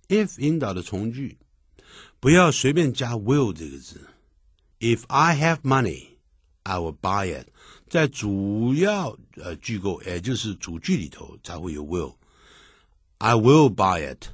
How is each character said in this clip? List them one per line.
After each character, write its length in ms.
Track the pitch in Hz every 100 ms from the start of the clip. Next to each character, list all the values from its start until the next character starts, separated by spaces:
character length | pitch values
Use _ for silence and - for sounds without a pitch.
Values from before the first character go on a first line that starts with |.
| -
if 320 | 208 202 -
引 200 | 143 165
导 120 | 117
的 100 | 90
从 280 | 87 98 110
句， 260 | 123 139 - _ _ _ _ - - - _
不 100 | 127
要 220 | 175 175
随 200 | 131 131
便 200 | 151 151
加 220 | 117 123
will 380 | 117 101 143 117
这 160 | 80 78
个 100 | 67
字。 280 | - - - _ _ _ _ _ _ -
If 240 | 117 113 -
I 280 | 139 165 151
have 260 | 165 160
money， 440 | 131 135 107 69 - _ _ _ _ _
I 140 | - 92
will 200 | 82 76
buy 420 | 92 101 95 69
it。 60 | - _ - - _
在 180 | 170 147
主 680 | - 107 98 98 104 120
要， 440 | 143 196 208 151 - - -
呃， 200 | 90 80
句 220 | - 107
构， 240 | 98 82
也 180 | 92 87
就 160 | 98 123
是 180 | 110
主 240 | 95 - 85
句 180 | - 175
里 120 | 80
头 300 | - - -
才 160 | - 85
会 140 | 87
有 120 | 76
will。 320 | 73 87 69 - _ _ _ - - _ _ _ _ -
I 160 | 110
will 400 | 117 113 156 143
buy 400 | 95 95 87 69
it。 120 | - -